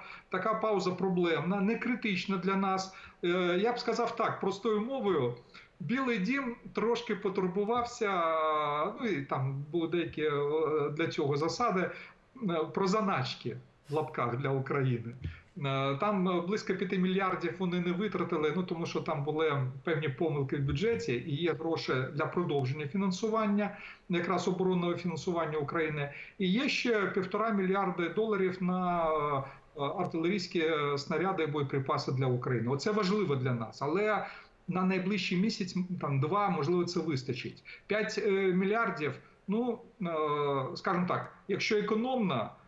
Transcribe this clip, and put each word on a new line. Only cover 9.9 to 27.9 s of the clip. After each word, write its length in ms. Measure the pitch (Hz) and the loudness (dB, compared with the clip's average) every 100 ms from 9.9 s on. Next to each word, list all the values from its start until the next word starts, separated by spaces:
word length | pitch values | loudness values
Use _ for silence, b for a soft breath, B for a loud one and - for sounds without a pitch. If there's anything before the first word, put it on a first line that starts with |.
| 175 147 - | 0 -2 0
е, 100 | 151 143 143 156 147 151 147 147 | 0 2 2 2 2 2 0 0
для 100 | 165 | -2
цього 300 | - 143 143 | 0 2 2
засади, 440 | 160 - 240 185 | 0 0 0 2
е, 80 | 165 B B B _ - 208 165 160 | -2 B B B _ -6 -2 0 0
про 140 | - 190 | 0 2
заначки 720 | 220 196 151 127 - 123 - - - - | 2 2 0 -2 -4 -8 -8 -14 -20 -4
в 40 | |
лапках 440 | 151 147 - 120 120 | -2 -2 -2 -2 0
для 120 | 135 | 0
України. 680 | 135 131 143 131 117 113 123 B B B - | 0 0 0 2 0 -4 -8 B B B -6
Е, 380 | 139 135 139 139 | -2 0 0 0
там, 340 | 208 196 185 | 2 2 2
е, 120 | 175 | 0
близько 320 | 175 214 - | 0 -2 -2
п'яти 240 | 185 185 190 | -2 0 2
мільярдів 580 | 185 185 190 175 175 - | 2 2 0 0 -4 -2
вони 200 | 185 175 | -2 0
не 120 | 175 | 0
витратили, 600 | 175 214 185 170 160 151 175 | 0 -2 -2 -2 0 2 0
ну, 80 | |
тому 220 | 180 165 165 | -2 -2 -2
що 160 | 160 | -2
там 220 | 151 151 | -2 -2
були 440 | 143 156 156 135 127 - | 0 2 2 2 0 -2
певні 260 | 175 147 151 | -2 0 0
помилки 480 | - 160 143 135 147 | 0 0 0 0 0
в 40 | |
бюджеті, 520 | 139 139 220 226 - | 0 2 2 0 0
і 220 | 120 156 143 | -2 -2 0
є 180 | 170 | 0
гроші 400 | 143 165 156 - 131 139 | 0 -2 -2 0 0 0
для 120 | 147 147 | -2 -2
продовження 600 | 185 160 143 127 151 143 | 0 0 0 0 -2 -2
фінансування, 920 | 196 196 180 220 220 208 202 196 B B B - | 0 0 0 0 2 2 2 0 B B B -4
якраз 380 | 175 170 175 196 | -2 0 0 0
оборонного 460 | 180 185 180 175 | 2 2 2 2
фінансування 640 | 170 175 160 190 170 151 151 | 0 -2 -4 -2 0 0 -2
України. 560 | 143 170 156 151 143 B B B | -2 0 0 -2 -4 B B B
І 140 | 185 | 2
є 180 | 214 285 | 2 2
ще 380 | - 247 214 185 | 0 2 2 2
півтора 420 | 202 180 208 226 | 0 0 0 0
мільярди 600 | 202 185 196 185 | 2 2 2 0